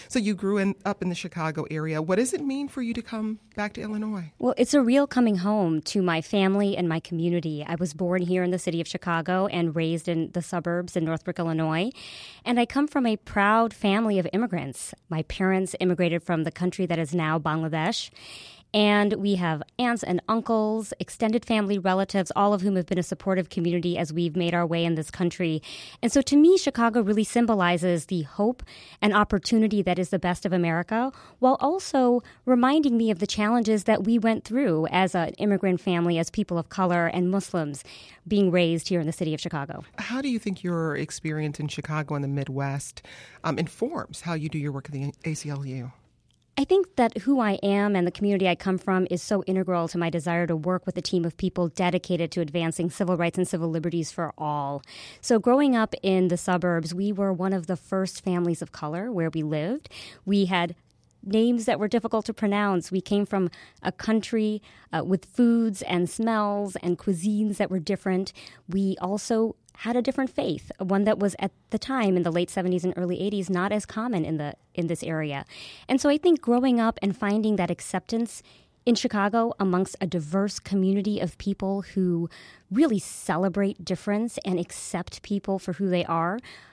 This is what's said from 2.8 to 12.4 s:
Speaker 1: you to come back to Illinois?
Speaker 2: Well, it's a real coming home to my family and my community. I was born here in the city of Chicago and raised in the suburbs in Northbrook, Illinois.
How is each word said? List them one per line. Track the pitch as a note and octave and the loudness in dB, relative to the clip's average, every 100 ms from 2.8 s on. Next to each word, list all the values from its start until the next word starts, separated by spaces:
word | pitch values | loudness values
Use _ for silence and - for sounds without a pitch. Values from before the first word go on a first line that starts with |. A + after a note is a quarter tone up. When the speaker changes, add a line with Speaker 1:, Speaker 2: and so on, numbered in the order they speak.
Speaker 1:
you | A#3 | -4
to | A#3 | -4
come | A3 A3+ G#3+ G#3+ _ | -6 -6 -6 -6 _
back | - G#3 | -8 -6
to | - | -6
Illinois? | G#3+ G#3+ G#3+ G3+ D#3+ _ | -8 -6 -4 -6 -8 _
Speaker 2:
Well, | B3 - | -2 2
it's | B3 | 4
a | D4 | 4
real | A#3 C4+ C#4+ | 6 4 4
coming | B3+ A#3 F#3+ | 2 2 2
home | F#3 G#3+ F3 D#3+ | 2 2 2 0
to | - G#3 | -2 0
my | F3+ E3 | 0 0
family | - G#3 F#3+ G3 G3+ - | 0 2 4 4 2 0
and | F3 | 0
my | D#3+ | -2
community. | - E3 E3+ F3 D#3 D3+ D3 | -2 -2 0 0 -2 -6 -6
I | E3 | -4
was | F3+ | -4
born | D3+ F3+ F#3 | -2 -2 0
here | F3 F#3 | 0 0
in | F3+ | 2
the | F3+ | 0
city | - E3 | -2 -4
of | E3 | -4
Chicago | - - E3 D#3+ F#3 G3 | -6 -2 -2 0 0 0
and | F3+ E3+ | 0 0
raised | D#3+ D#3+ E3 E3+ | 0 0 -2 -2
in | E3 E3 | -2 -2
the | F3 | -4
suburbs | E3 F3 E3+ F3 F3+ | -4 -4 -2 -4 -2
in | F3+ D#3+ | -2 -2
Northbrook, | D#3+ - D#3+ | -4 -6 -4
Illinois. | E3 D#3+ D#3+ D#3+ G#3+ - - - - - | -2 0 0 0 -2 -6 -16 -16 -18 -12